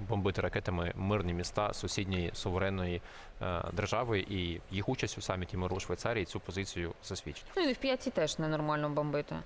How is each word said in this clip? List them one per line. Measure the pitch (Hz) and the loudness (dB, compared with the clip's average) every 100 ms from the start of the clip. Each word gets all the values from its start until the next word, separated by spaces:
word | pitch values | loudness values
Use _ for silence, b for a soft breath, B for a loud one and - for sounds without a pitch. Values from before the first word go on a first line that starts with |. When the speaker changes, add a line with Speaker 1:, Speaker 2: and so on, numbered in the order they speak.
| 101 | 0
Speaker 1:
бомбити | 104 95 92 | 2 2 2
ракетами | 90 98 - 87 85 98 | 2 2 0 0 0 0
мирні | 95 104 87 | 2 4 2
міста | 87 90 - 104 | 0 0 0 0
сусідньої | - 98 - 95 92 85 | 0 -2 0 2 2 0
суверенної, | - 101 92 95 95 90 87 B B B - | 0 0 2 2 2 0 -2 B B B -4
е, | 98 87 - | -2 0 0
держави, | 90 101 107 123 101 - | 0 2 2 2 2 2
і | 98 87 82 - | 0 0 -2 -4
їх | 95 101 | -2 0
участь | 131 113 - | 0 -2 -2
у | |
саміті | - 92 87 92 | -2 -2 -2 -2
миру | 90 95 | 0 0
у | |
Швейцарії | - 90 113 117 90 | -2 0 0 0 0
цю | 98 | -4
позицію | - 92 98 87 85 - | -4 -4 -2 -2 -4 -4
засвідчить. | - 95 - - - 392 | -8 -6 -6 -10 -6 0
Speaker 2:
Ну, | |
і | 311 | 0
в | 240 | 2
п'ятій | 269 262 262 | 0 0 0
теж | 190 156 - | 2 2 2
ненормально | 156 156 151 151 147 | 0 2 2 2 2
бомбити. | 147 147 147 143 156 | 2 2 0 -2 -6